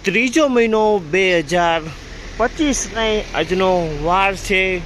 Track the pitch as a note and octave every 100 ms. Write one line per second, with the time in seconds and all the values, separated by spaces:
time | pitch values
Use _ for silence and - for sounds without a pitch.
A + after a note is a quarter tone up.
0 | - G3+ B3+ D#4+ D4 A#3+ A3+ A3 G#3+ G#3
1 | D#3 F3+ F#3+ F3 C#3+ F3 E3+ E3 D#3 -
2 | - - - - A#3+ - D4+ B3 - A3+
3 | A3 G#3+ - - D#3+ F#3 F#3 F3+ E3 D3
4 | D#3 F#3 G3 F#3+ - F#3+ F#3+ F3+